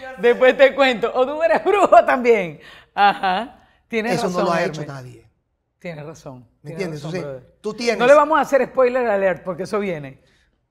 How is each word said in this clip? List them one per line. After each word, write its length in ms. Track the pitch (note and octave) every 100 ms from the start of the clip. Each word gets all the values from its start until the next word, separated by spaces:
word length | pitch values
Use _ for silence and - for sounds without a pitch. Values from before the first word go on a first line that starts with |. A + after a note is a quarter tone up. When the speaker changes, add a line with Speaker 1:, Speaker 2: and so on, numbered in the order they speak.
| - B3+
Speaker 1:
Después 340 | A#3 A#3+ B3+ C4+
te 160 | C4+
cuento. 400 | C4+ C4+ A3+ A3+
Oduber 380 | - C4 D4+ E4
es 120 | D4+ E4
brujo 400 | G4+ F4+ F4 D4
también. 540 | C4+ A#3+ A3 F3 C#3+ - - _
Ajá. 760 | - G3+ G3 F#3+ F#3 B3 - _ _ _
Tienes 240 | A3+ G#3+
Speaker 2:
Eso 140 | F3+ F#3+
Speaker 1:
razón, 140 | F3+
Speaker 2:
no 40 | F#3+
lo 40 |
ha 100 | E3+
hecho 180 | E3+ D3+
Speaker 1:
Hermes. 60 | D3
Speaker 2:
nadie. 420 | C#3 B2+ A2+ _ _ _ _ _ _
Speaker 1:
Tienes 260 | F3+ D#3 D3+
razón. 340 | D#3 D3+ B2+ A#2+ _
Speaker 2:
¿Me 100 | D3
Speaker 1:
Tienes 0 |
Speaker 2:
entiendes? 320 | E3 F3+ D3+
Speaker 1:
razón, 120 | D#3 F3+
Speaker 2:
Entonces, 260 | C#3+ C3
Speaker 1:
brother. 160 | - _
Speaker 2:
tú 120 | G#3+
tienes 240 | G#3+ A#3 G#3
Speaker 1:
No 100 | A#3+
le 60 |
vamos 240 | D4 D4 D#4
a 40 |
hacer 240 | C4+ C4+ B3+
spoiler 400 | - B3 B3+ A#3+
alert 360 | G3+ F#3+ F3
porque 200 | F#3 E3
eso 160 | F3+ G#3
viene. 420 | G3+ D#3+ C3+ B2 _ _ _ _ _